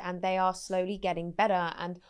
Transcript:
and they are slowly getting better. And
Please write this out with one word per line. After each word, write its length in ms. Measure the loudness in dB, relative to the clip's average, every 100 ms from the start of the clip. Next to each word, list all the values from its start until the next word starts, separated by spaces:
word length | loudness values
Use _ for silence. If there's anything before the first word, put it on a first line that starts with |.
and 180 | -4 -2
they 160 | 0 2
are 160 | 2
slowly 440 | 0 -2 0 0 -2
getting 340 | -2 -2 -2
better. 420 | 2 4 4 0 -2
And 220 | -6 -8 -16